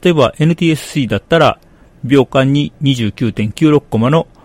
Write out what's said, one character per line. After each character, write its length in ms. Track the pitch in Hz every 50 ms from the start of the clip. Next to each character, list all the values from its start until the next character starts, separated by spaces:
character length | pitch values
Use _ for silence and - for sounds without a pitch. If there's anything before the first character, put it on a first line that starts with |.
例 100 | - 180
え 20 | 170
ば 200 | 151 123 - - -
エ 80 | 151
ヌ 80 | 160 170
テ 120 | - 175
ィ 20 | 165
ー 40 |
エ 40 | 160
ス 140 | - - -
シ 140 | - 151 131
ー 40 | 104
だ 80 | 107
っ 40 | 98
た 180 | - - 165 165
ら、 200 | 151 120 - - _ _ _ _ - _ _ _ -
秒 200 | 120 139 139 123
間 280 | - - 135 131 135
に 200 | 139 147 147 151 - -
二 140 | 147 139 135
十 160 | 123 113 101
九 220 | - - 127 110
点 180 | - - 107 107
九 200 | - - 160 151
六 140 | 151 147 - -
コ 100 | - 107
マ 120 | 113 131
の 180 | 151 165 - - - -